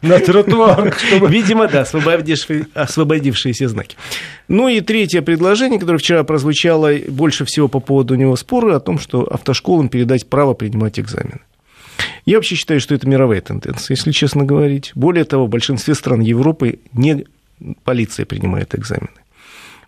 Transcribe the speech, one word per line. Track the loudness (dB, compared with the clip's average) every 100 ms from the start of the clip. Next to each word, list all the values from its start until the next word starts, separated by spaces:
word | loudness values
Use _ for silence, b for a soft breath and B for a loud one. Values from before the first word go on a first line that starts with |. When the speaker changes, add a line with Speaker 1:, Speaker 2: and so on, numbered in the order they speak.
Speaker 1:
на | 4 4
тротуарах, | 6 4 4 4 4 4 2 -2
чтобы | 2 4 4
Speaker 2:
Видимо, | 4 2 2 2
да, | 0
освободившие-, | 0 -2 0 0 0 -4 -2 -6 -6
освободившиеся | -6 -4 -2 0 0 0 -2 -4 -2 -4
знаки. | -4 -10 -16 B B B B _
Ну | 0 2
и | 0
третье | 0 -2 0 0
предложение, | 0 0 2 2 2 0
которое | 0 -2
вчера | 2 0
прозвучало, | 2 0 0 0 2 2 2 0 -2
больше | -2 -2 0
всего | -4 0 0
по | 0
поводу | 0 0 2
него | 2 2 0
споры, | 0 0 2
о | 0
том, | 0 -4
что | -2 -4
автошколам | -2 -4 -4 -4 0 0 2
передать | 0 0 0 0
право | 0 0
принимать | 0 -4 -2 -2 -4
экзамены. | -8 -8 -10 -12 _ _ B B B B B B 2
Я | 2
вообще | 2
считаю, | -6 -2 -2
что | 0
это | -2 0
мировая | 2 2 0
тенденция, | -4 -10 -8 -10 -6 -4
если | -2
честно | 0 0 0
говорить. | 0 2 2 -2 -6
Более | -2 0 2
того, | 0 0 0
в |
большинстве | -2 -2 -4 -2 -2
стран | 0 0
Европы | 2 2 0 0 -2 -4 _
не | 0 0 0 -4 _ _ _ -14 -8
полиция | -4 -2 -4 -6
принимает | -8 -4 -4 -4 -4 -8
экзамены. | -6 -8 -8 -14 _ B B B B B